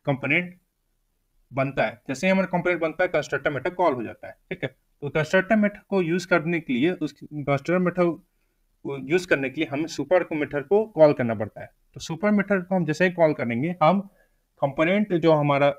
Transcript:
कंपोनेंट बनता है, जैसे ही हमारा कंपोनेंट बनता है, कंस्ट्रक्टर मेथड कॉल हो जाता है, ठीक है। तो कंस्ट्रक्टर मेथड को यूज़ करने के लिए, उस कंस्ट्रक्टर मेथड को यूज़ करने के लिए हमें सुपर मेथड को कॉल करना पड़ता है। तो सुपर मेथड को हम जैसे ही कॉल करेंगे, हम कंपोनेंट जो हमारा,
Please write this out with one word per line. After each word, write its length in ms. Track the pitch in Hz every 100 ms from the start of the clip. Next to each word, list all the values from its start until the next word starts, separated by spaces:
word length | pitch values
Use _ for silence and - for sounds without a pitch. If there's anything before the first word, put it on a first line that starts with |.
| -
कंपोनेंट 520 | 131 135 160 180 - _ _ _ _ _ _ _ _ _
बनता 340 | 123 139 143 110
है, 160 | - -
जैसे 200 | 131 185
ही 40 |
हमारा 160 | 190 185
कंपोनेंट 340 | 180 180 175
बनता 220 | 160 156
है, 40 | 180
कंस्ट्रक्टर 420 | 156 143 139 156
मेथड 260 | 135 185 180
कॉल 180 | 175
हो 100 | 123
जाता 240 | 104 90 95
है, 80 | - -
ठीक 140 | 180
है। 120 | 131 _ _ _
तो 60 | 143
कंस्ट्रक्टर 460 | 160 151 190 185 220
मेथड 260 | 208 208 -
को 120 | 196
यूज़ 260 | 165 180 175
करने 320 | 175 165 170
के 140 | -
लिए, 180 | 120 156
उस 200 | 185 151
कंस्ट्रक्टर 680 | - - 151 139 139 151 180
मेथड 380 | 175 180 175 156 _ _ _ _ _ _ 143
को 120 | 139
यूज़ 240 | 131 180 180
करने 220 | 147 131
के 120 | 135
लिए 80 | 156
हमें 160 | 139 160
सुपर 400 | - 135 185 170
मेथड 340 | 160 143 143 139
को 180 | 202 220
कॉल 260 | 160 151
करना 220 | 143 120 107
पड़ता 260 | 104 -
है। 80 | 98 _ _
तो 60 | -
सुपर 320 | - 156 208
मेथड 340 | 208 196 196 180
को 100 | 190
हम 100 | 156
जैसे 200 | 151 185
ही 60 |
कॉल 220 | 175 160
करेंगे, 420 | 147 120 117 160 180
हम 160 | 156 196 196 _ _ _ _ -
कंपोनेंट 520 | 139 135 160 202 202
जो 200 | 175 160
हमारा, 400 | 156 143 139 143